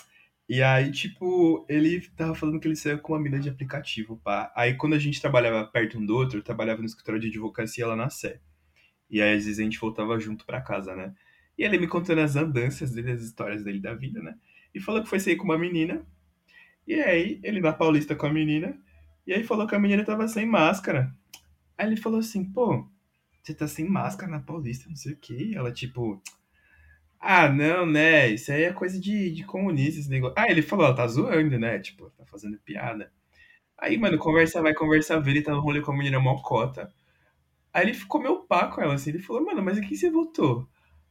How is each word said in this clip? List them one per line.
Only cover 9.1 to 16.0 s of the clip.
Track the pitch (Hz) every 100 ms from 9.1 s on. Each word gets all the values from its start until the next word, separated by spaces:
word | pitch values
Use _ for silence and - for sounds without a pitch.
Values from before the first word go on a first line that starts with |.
| 104
aí, | 104 107
às | 104
vezes, | 104
a |
gente | 110 113
voltava | 110 110 110 117
junto | 107 107 -
pra | 107
casa, | - 101 95 92
né? | 92 - _ _ _ -
E |
ele | 208 214
me | 175
contando | 175 175 160
as | 151 139
andanças | 160 127 123 - 143
dele, | 117 123
as | 120
histórias | 113 - 104 107
dele | 101 98
da | 98
vida, | 120 131 226
né? | - - _ _ _
E | -
falou | 190 220
que | 220
foi | 190
sair | 196 170
com | 196
uma | 160
menina. | 175 170 160 330